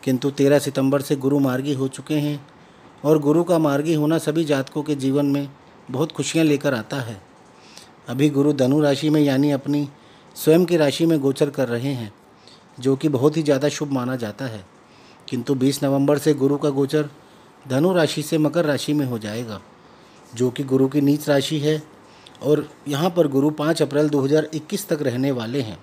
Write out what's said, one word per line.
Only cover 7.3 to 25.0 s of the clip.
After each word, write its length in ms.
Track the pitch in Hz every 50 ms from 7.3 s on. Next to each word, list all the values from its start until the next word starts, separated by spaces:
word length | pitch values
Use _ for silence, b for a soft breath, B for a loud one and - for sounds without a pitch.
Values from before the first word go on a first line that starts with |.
| - - - B B B B B B B B B B B - -
अभी 200 | 120 127 143 151
गुरु 240 | 139 135 139 147 151
धनु 260 | 135 131 123 139 156
राशि 280 | 151 143 139 135 - 151
में 120 | 151 156
यानी 300 | 147 143 135 131 143 147
अपनी 360 | 143 135 139 143 147 147 147 139 - B B B B B B B B
स्वयं 300 | - - - 156 170 180
की 120 | 170 175 170
राशि 280 | 151 143 131 - 165
में 140 | 165 165 151
गोचर 300 | 135 139 135 - 151 143
कर 180 | 131 147 135 120
रहे 260 | 120 117 120 139 139
हैं, 180 | 123 117 104 101 - _ _ B B B B B B B B B -
जो 180 | 120 131 135
कि 140 | 131 151 156
बहुत 280 | 147 120 127 151 151 165
ही 60 | 160
ज़्यादा 260 | 143 143 131 135 147
शुभ 220 | 143 - 156 147
माना 240 | 139 131 123 123 131
जाता 300 | 127 117 107 104 - 139
है। 180 | 127 110 104 92 - - - B B B B B B B B B -
किंतु 280 | - 120 117 - 143
बीस 280 | 127 127 139 139 - 143
नवंबर 340 | 135 139 139 139 143 147 143
से 160 | 143 156 147
गुरु 240 | 139 131 139 143 143
का 120 | - 151
गोचर 380 | 139 135 139 135 151 151 151 143 - - B B B B B B B - -
धनु 280 | 131 127 131 151 180 190
राशि 280 | 180 160 143 - - 147
से 140 | - - 160
मकर 280 | 151 147 143 170 170
राशि 280 | 151 143 123 - - 151
में 120 | 147 143
हो 120 | 127 123 113
जाएगा, 420 | 104 104 104 117 123 117 107 95 - - - - B B B B B B B B B - -
जो 140 | 110 123 127
कि 140 | 120 - 143
गुरु 240 | 131 131 135 135 135
की 140 | 135 147
नीच 280 | 139 139 143 147 147 -
राशि 300 | 147 139 135 - 160 151
है 220 | 139 151 156 156 151 - - - B B B B B B B B -
और 240 | - 151 151 147 - - - - 143
यहाँ 220 | 147 139 160 185
पर 180 | 175 175 165 147
गुरु 220 | 131 135 135 151
पाँच 300 | 151 151 147 156 165 156
अप्रैल 280 | 156 135 139 143 151 151
दो 120 | 143 143
हज़ार 280 | 131 135 147 156 151 - -
इक्कीस 340 | 156 - - 202 196 - -
तक 140 | 170 147